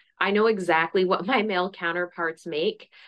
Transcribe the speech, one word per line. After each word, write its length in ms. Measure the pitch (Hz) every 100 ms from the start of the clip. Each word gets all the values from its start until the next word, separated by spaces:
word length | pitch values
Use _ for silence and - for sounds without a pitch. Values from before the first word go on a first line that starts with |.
| _ -
I 140 | 190
know 140 | 202 220
exactly 580 | 208 175 160 165 196
what 220 | 185 185 180
my 160 | 262
male 280 | 220 185 185
counterparts 760 | 190 170 170 175 - 165 165
make, 460 | 175 151 190 214 - -